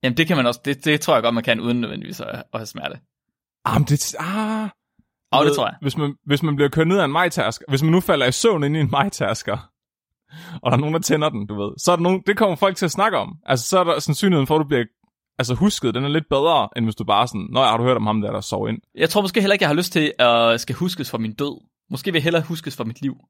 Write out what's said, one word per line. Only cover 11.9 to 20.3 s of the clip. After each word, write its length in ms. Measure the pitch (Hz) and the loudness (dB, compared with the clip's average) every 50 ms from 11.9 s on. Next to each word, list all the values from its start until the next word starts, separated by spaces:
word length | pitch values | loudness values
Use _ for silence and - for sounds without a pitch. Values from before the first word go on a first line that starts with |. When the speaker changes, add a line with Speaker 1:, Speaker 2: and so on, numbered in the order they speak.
Speaker 2:
er 40 | 175 | 2
der 80 | 170 170 | 2 2
nogen, 200 | 175 185 190 - - | 2 0 0 0 -2
det 100 | 208 196 | 0 2
kommer 180 | 226 202 175 | 2 0 2
folk 200 | - - 196 190 - | 2 0 0 0 0
til 80 | - | -2
at 60 | 170 | -2
snakke 260 | - - 196 220 196 139 | 0 0 0 0 0 -2
om. 180 | 101 - - - _ | -4 -4 -10 -10 _
Altså, 220 | - 135 123 117 - | 0 0 0 0 2
så 120 | - 185 | 2 4
er 40 | 180 | 4
der 160 | 170 160 135 | 4 2 0
sandsynligheden 480 | - - 147 - - 196 180 156 135 131 | 0 -2 -2 2 2 4 4 4 4 4
for, 80 | 151 | 2
at 40 | 156 156 | 2 2
du 40 | 139 | 2
bliver, 180 | 147 127 120 107 _ _ _ _ _ _ _ _ _ - | 2 0 0 0 _ _ _ _ _ _ _ _ _ -4
altså, 140 | 127 117 123 | -2 -2 0
husket, 400 | 113 - 107 - - - 123 104 | 2 2 2 2 2 -2 -2 0
den 100 | 131 135 | 0 -2
er 40 | 143 | 0
lidt 200 | 147 160 156 _ | 0 0 0 _
bedre, 400 | 147 135 143 165 165 143 110 101 - - | 0 2 4 4 4 4 2 0 -2 -2
end 80 | 117 | -2
hvis 100 | 110 107 | -2 -2
du 80 | - 107 | -4 0
bare 240 | 104 104 101 120 120 | 2 2 2 2 0
sådan, 200 | - 107 90 - | -2 -8 -8 -4
"Nå, 100 | - 127 131 | 0 2 2
har 140 | 120 110 113 | 4 2 2
du 60 | 120 | 2
hørt 140 | 123 127 117 | 2 2 2
om 80 | 107 | 2
ham 160 | 107 107 110 | 0 0 0
der, 100 | 104 107 | -2 -2
der 100 | 110 101 | -4 -6
sov 260 | 104 - - 98 104 110 | -6 -4 -6 -4 -4 -4
ind?" 120 | 113 - _ _ _ | -6 -8 _ _ _
Speaker 1:
Jeg 140 | - - 160 | -2 -2 0
tror 120 | - 208 | 2 0
måske 200 | 202 190 185 240 | 0 0 0 0
heller 120 | 196 196 202 | 2 2 2
ikke, 100 | 196 196 | 2 2
jeg 60 | 151 | 0
har 60 | 147 | 0
lyst 160 | 160 180 175 - | 0 -2 -2 0
til 200 | 175 156 151 - _ | 0 0 0 0 _
at 420 | 127 120 | 4 4